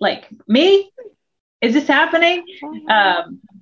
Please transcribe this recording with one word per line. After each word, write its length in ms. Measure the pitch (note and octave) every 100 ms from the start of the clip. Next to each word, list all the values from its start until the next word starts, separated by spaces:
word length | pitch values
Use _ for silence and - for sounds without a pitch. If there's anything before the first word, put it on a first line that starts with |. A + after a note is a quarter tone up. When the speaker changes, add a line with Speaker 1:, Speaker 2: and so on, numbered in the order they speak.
Speaker 1:
Like, 300 | G3 - - - -
me? 420 | A#3 F4+ G4 G4 - A4+ _ _ _ _ _
Is 140 | A#3
this 120 | C4+ -
happening?" 600 | C#4+ E4 E4 E4+ F4 - -
Speaker 2:
Mm-hmm. 240 | D4 D#4 D#4
Speaker 1:
Um, 520 | A3 G3 F3 E3+ F3 - _